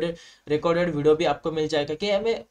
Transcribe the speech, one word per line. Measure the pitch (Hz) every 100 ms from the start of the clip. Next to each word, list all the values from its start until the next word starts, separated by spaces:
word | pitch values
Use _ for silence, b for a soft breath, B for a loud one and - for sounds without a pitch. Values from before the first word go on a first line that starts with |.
| 170 170 B B -
recorded | 151 170 170 175
video | 143 143
भी | 156
आपको | 165 147 165
मिल | 160 156
जाएगा | 156 143
कि | 156 208
हमें | 202 226 226 -